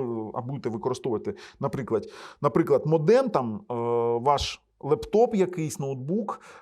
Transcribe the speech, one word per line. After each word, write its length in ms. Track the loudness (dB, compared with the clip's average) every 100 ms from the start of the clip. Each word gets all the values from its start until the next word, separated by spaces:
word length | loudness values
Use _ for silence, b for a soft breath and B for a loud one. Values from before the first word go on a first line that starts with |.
| -2 -4 -6 -8
а 40 |
будете 260 | -6 -6 -4
використовувати, 680 | -4 -2 -4 -2 -4 -4 -8 B -6
наприклад, 500 | -4 -4 -2 -2 -2 B B B
наприклад, 460 | 2 2 4 4 4
модем, 440 | 2 6 4 4
там, 240 | 0 -2 -6 -6
е, 40 | -4 0 0 2 2
ваш 380 | 2 2 0 -8 _ _
лептоп 540 | -2 -2 2 4 4
якийсь, 440 | 4 0 -2 -6 -4
ноутбук, 600 | -6 -6 -4 -4 -4 -8 B B